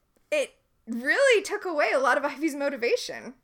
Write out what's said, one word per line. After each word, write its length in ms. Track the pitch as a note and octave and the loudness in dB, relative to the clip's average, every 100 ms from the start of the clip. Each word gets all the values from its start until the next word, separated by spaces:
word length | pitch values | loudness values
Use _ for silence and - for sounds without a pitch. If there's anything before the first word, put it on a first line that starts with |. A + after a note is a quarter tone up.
| _ _ - | _ _ -4
it 240 | D4 A#3+ _ _ _ - | -4 -4 _ _ _ -10
really 560 | A3+ C4+ F4+ C#5 G#4+ | -6 0 4 6 4
took 220 | G4 G#4 F#4 | 2 -6 -4
away 260 | D4 F#4+ | 0 2
a 80 | D4+ | 2
lot 180 | C4 C#4+ | 2 2
of 80 | C#4 | 0
Ivy's 300 | C4+ D#4 C#4+ | -2 -4 -2
motivation. 800 | C#4 C4 A#3 A#4+ - B2 D#3 - | -4 -2 0 -2 -4 -10 -12 -14